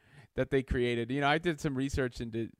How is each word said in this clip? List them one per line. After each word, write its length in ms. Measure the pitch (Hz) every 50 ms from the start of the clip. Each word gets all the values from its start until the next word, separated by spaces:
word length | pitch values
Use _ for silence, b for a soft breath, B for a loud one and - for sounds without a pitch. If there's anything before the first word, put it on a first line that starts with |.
| b b b b b b _
that 160 | 131 131 -
they 100 | 139 135
created. 500 | 127 - 139 127 120 120 120 117 117 113
You 100 | 131 143
know, 60 | 143
I 100 | 139 147
did 220 | 165 170 175 160 147
some 160 | - 156 135
research 460 | 127 135 139 - 147 131 123 - -
into 280 | 123 117 107 120 113 - -